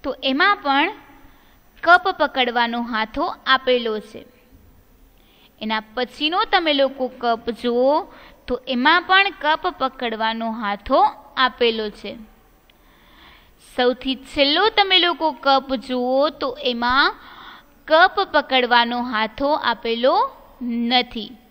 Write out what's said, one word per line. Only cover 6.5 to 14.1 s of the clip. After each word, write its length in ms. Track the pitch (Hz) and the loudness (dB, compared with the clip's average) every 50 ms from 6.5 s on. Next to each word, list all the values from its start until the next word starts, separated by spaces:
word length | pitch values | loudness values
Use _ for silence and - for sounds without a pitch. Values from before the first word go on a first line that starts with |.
તમે 200 | 415 370 339 311 | 0 0 2 2
લોકો 360 | 294 277 277 269 269 - 262 247 | 2 2 2 0 0 -4 -6 -6
કપ 420 | 262 - 240 240 233 226 - 240 220 - | -6 -4 -2 -2 -2 -2 -2 -8 -8 -4
જુઓ 260 | - 247 233 240 254 269 294 320 349 - - - - - - _ _ | -4 -2 0 2 2 4 2 2 -2 -6 -16 -20 -20 -20 -20 _ _
તો 80 | - 247 240 - - 247 | -6 -6 -6 -4 -6 -4
એમાં 280 | 240 254 302 330 359 | 2 4 4 4 4
પણ 280 | 339 - 381 381 392 403 302 - | 4 4 4 4 4 2 -2 -2
કપ 220 | 294 302 320 311 - 359 - - | 0 0 0 0 -2 -6 -4 -2
પકડવાનો 720 | 269 254 - - 254 233 226 214 220 220 226 226 233 226 | -4 -4 -4 -4 -6 -6 -4 -2 -4 -4 -2 -4 -6 -6
હાથો 480 | 220 233 226 202 202 202 - - 262 320 403 - - - - - - - 254 | -6 -4 -4 -4 -6 -6 -2 0 4 4 4 2 0 -6 -20 -12 -2 0 0
આપેલો 440 | 254 247 - 247 233 226 220 214 208 | 0 0 0 0 0 0 -2 -6 -8
છે. 220 | 202 - - 202 226 233 220 - - _ _ _ _ _ _ _ _ _ _ _ _ _ _ _ - - - - - - _ _ _ _ - - - | -10 -12 -16 -16 -14 -16 -18 -20 -20 _ _ _ _ _ _ _ _ _ _ _ _ _ _ _ -20 -20 -20 -20 -20 -20 _ _ _ _ -20 -12 -4
સૌથી 400 | - 247 247 254 254 - 269 | 0 0 0 0 -2 -6 -8